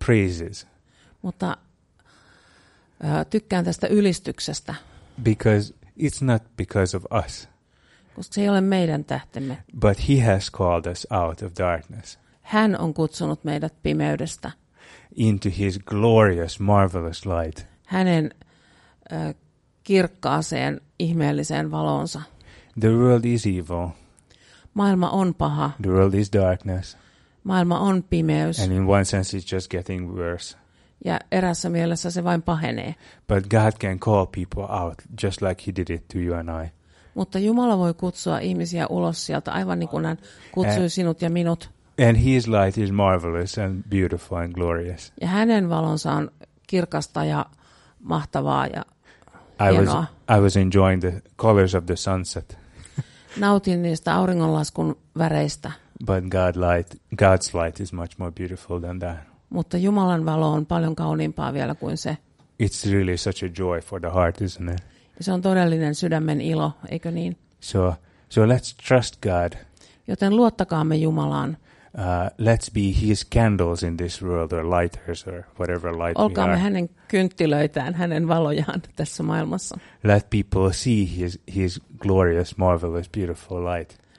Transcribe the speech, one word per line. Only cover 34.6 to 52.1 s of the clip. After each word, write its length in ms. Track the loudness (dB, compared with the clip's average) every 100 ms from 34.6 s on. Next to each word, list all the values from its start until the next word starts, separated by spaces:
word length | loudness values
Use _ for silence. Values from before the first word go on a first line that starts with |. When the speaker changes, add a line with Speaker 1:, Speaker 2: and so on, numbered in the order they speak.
| -6 -4
Speaker 1:
out 120 | -4 -8 -16 -6
just 180 | -4 -2
like 220 | -4 -4 -6
he 60 | -6
did 140 | -6
it 180 | -6 -6
to 120 | -6
you 160 | -4 -4
and 140 | -4 -8 -8
I. 60 | -12 _ _ _ -8
Speaker 2:
Mutta 240 | -4 -2
Jumala 380 | 0 2 2 2
voi 160 | 0
kutsua 460 | 0 -6 -6 -4 -4
ihmisiä 480 | -2 -4 -4 -4 -4
ulos 380 | -2 -2 -4 -6
sieltä, 260 | -6 -4
aivan 280 | -4 -4 -4
niin 100 | -4
kuin 160 | -4 -4
hän 120 | -6 -12 -20 -8
kutsui 300 | -2 0 0
Speaker 1:
And 80 | 0
Speaker 2:
sinut 320 | 0 -2 -2
ja 80 | -2
minut. 400 | 0 0 -2 -6 -20 _ 4 6
Speaker 1:
and 60 | 6
his 300 | 6 4 4
light 300 | 4 4 2
is 140 | 0
marvelous 640 | 2 4 4 0 -2 -4 -4
and 260 | -4 -4 -2
beautiful 480 | 0 0 -2 -6 -6
and 160 | -6
glorious. 600 | -2 -2 -2 -4 -10 -14 -6
Speaker 2:
Ja 60 | -2
hänen 420 | 2 2 2 2
valonsa 420 | 0 0 -2 -2
on 180 | -2 -4 -10 -20 _ -4
kirkasta 580 | -2 -2 -4 -6 -4 -2
ja 200 | -2 -4 _ _ _ _ _
mahtavaa 680 | -6 -4 -4 -4 -2 -2 -2
ja 180 | -6 -14 _ _ _ _ -20 -12 0
Speaker 1:
I 40 |
was, 80 | 4 6
Speaker 2:
hienoa. 280 | 4 2 -2 -6 2 4
Speaker 1:
I 40 |
was 160 | 6 4
enjoying 440 | 4 6 4 4
the 200 | -2 -6 -10 0
colors 380 | 4 6 4 2
of 100 | -2
the 100 | -4
sunset. 600 | -2